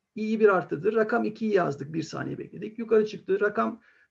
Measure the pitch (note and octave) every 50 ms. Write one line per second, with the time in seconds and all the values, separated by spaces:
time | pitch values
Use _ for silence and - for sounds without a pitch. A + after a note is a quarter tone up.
0 | _ _ - G#3+ G#3+ G#3+ A3+ G#3 A3 G#3 F#3+ F3 - - - C#3+ E3+ G#3+ A3 A3+
1 | G#3+ G#3+ A#3+ A#3 A3 G#3+ G#3+ - A3 G#3+ G3+ F3+ E3+ D3+ C#3 - C#3 D3+ D#3+ E3
2 | D3 - C#3+ C3+ C3 C3+ C#3+ - - - - E3 G#3 A3 - A#3 A3+ - A3+ A3
3 | G#3+ - - F3 - - F#3+ G3 G#3 G#3 G#3 A3+ A3+ A3+ - - _ _ _ _
4 | _ _